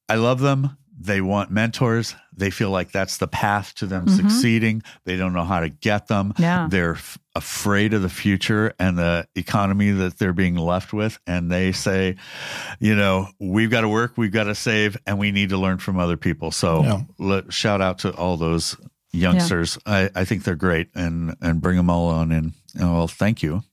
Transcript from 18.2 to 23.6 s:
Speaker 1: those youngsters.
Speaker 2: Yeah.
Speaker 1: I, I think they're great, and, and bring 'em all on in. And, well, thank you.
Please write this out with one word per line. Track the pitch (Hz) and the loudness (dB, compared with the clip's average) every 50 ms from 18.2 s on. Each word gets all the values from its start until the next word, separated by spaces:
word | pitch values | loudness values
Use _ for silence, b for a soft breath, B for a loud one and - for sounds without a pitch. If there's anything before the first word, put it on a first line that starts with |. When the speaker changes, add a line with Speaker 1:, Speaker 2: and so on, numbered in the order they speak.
| 87 92 87 80 | -2 -2 0 0
Speaker 1:
those | 82 80 85 82 - - - - - - _ _ _ _ | 0 0 0 0 -2 -4 -8 -10 -14 -20 _ _ _ _
youngsters. | - 85 90 90 87 90 85 120 90 85 85 - - - - | -2 0 2 4 4 4 2 2 0 0 0 -2 -4 -6 -4
Speaker 2:
Yeah. | 107 104 95 95 98 - | 0 2 2 2 0 0
Speaker 1:
I, | 87 | -2
I | 92 | -2
think | - - 87 - | 0 -2 -2 -2
they're | 101 87 | -4 -2
great, | 76 92 90 85 82 85 - - | 0 0 0 2 0 -2 -4 -6
and, | 90 87 82 82 85 82 80 - - | -4 -4 -2 -2 -4 -4 -6 -6 -4
and | - 82 82 80 | -2 0 0 0
bring | 92 90 90 90 | 2 2 2 4
'em | 87 87 | 4 4
all | 85 85 85 85 | 2 2 2 2
on | 82 82 82 80 | 0 0 0 0
in. | 80 80 78 80 - _ _ - - | 0 0 -2 -4 -6 _ _ -12 -6
And, | - 90 87 | -2 0 2
well, | 85 85 85 82 | 2 2 0 -2
thank | - - 98 104 110 - | -2 -2 0 0 0 -2
you. | - 76 80 104 | -2 -4 -4 -4